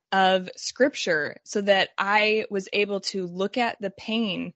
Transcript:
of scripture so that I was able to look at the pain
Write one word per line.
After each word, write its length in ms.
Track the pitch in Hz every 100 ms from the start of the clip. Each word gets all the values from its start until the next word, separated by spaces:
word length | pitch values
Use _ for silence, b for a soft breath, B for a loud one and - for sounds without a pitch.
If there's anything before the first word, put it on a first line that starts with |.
| _
of 380 | 190 190 190 180 -
scripture 840 | - - 285 - - 156 143 -
so 180 | - 208
that 280 | 202 196 - -
I 480 | 196 208 214 214 -
was 180 | 196 190
able 280 | 202 202 196
to 260 | - 190 180
look 300 | 180 202 254
at 200 | 233 -
the 120 | 196
pain 640 | - - 220 214 170 175